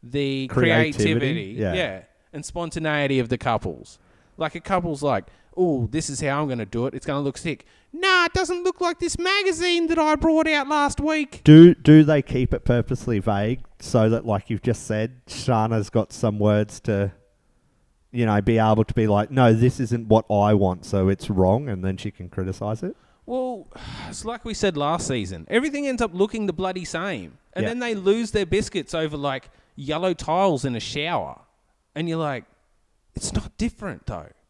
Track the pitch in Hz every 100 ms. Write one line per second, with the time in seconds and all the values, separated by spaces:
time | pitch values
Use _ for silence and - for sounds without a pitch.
0 | 120 139 139 135 131 123 127 160 156 143
1 | 107 113 131 - 98 113 101 90 151 95
2 | - _ _ 151 - 175 170 170 156 151
3 | 143 135 117 120 131 110 95 67 - -
4 | _ _ _ - 156 170 - 190 175 143
5 | 143 110 - - _ - 180 139 110 139
6 | 156 139 151 139 151 123 101 117 127 120
7 | - 143 139 - 170 143 - _ _ 302
8 | 381 370 339 370 349 359 359 359 349 349
9 | 349 - 359 403 381 330 359 339 330 330
10 | 302 302 330 320 320 294 269 302 285 -
11 | 294 311 294 - - 151 170 - - 156
12 | 151 151 - 127 131 - - 120 - 127
13 | - 110 104 101 107 123 - - - 120
14 | 110 113 117 101 - 107 - 110 - 107
15 | 113 131 _ - - 117 110 113 98 117
16 | 104 - 113 104 104 104 104 - - 101
17 | 98 - _ _ _ _ _ _ _ _
18 | _ 120 113 104 98 113 110 110 110 -
19 | 110 101 107 131 123 113 123 - 120 117
20 | 107 110 - 104 104 104 95 90 - 101
21 | 95 98 - 95 92 110 143 98 95 95
22 | 107 - 90 - 92 95 104 113 180 -
23 | _ _ - 254 254 226 - - - -
24 | - - 214 233 226 214 202 151 143 165
25 | - 127 95 90 80 226 294 285 285 247
26 | 226 175 208 226 202 165 185 185 165 165
27 | 196 147 82 - _ - 208 240 240 214
28 | 185 220 226 214 185 196 208 190 143 165
29 | 160 147 143 135 - _ _ - 139 151
30 | 185 175 - 170 196 143 135 120 - 143
31 | 156 160 73 65 _ _ _ _ _ -
32 | 170 165 156 127 - _ _ _ _ _
33 | _ - - 196 - _ 233 - 202 107
34 | - 90 78 _